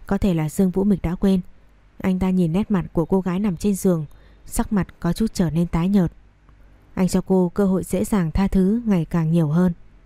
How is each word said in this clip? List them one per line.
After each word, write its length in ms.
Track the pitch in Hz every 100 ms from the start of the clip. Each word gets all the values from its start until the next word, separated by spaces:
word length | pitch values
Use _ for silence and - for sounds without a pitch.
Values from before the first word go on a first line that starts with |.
| -
có 120 | 196
thể 160 | 202
là 140 | 165 151
Dương 220 | - 185
Vũ 140 | 190
Mịch 180 | 202 185
đã 120 | 160
quên. 260 | 180 196 190 - - - _ _ _
Anh 200 | 190 185
ta 120 | 190
nhìn 220 | 185 170
nét 180 | 175 214
mặt 140 | 190 160
của 120 | -
cô 160 | 160 190
gái 200 | 185 180
nằm 160 | 214 160
trên 180 | 208
giường, 320 | 185 190 170 147 - - - -
sắc 260 | - 226
mặt 140 | 208 165 -
có 120 | 170
chút 140 | - 226
trở 160 | - 165
nên 160 | 156 170
tái 220 | 165 185
nhợt. 240 | 202 165 - - _ _ - - - _
Anh 140 | - 185
cho 120 | 190
cô 300 | - 185 175
cơ 120 | - 196
hội 180 | 185
dễ 200 | 165 185
dàng 260 | 214 208 160
tha 180 | - 196
thứ 320 | 190 185 233 226
ngày 180 | 185
càng 280 | 156 175 160
nhiều 160 | 170 151
hơn. 240 | 165 180 175 - -